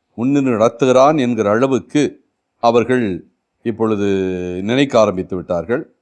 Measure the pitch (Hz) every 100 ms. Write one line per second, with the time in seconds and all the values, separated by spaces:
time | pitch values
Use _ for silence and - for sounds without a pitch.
0 | _ - 127 143 131 107 117 - 131 123
1 | 143 160 120 110 101 110 135 123 - 147
2 | 117 - _ _ _ _ 117 117 113 127
3 | 107 85 - _ _ _ 117 104 113 104
4 | 101 98 95 92 90 90 101 127 143 117
5 | 104 92 87 90 85 87 80 131 - _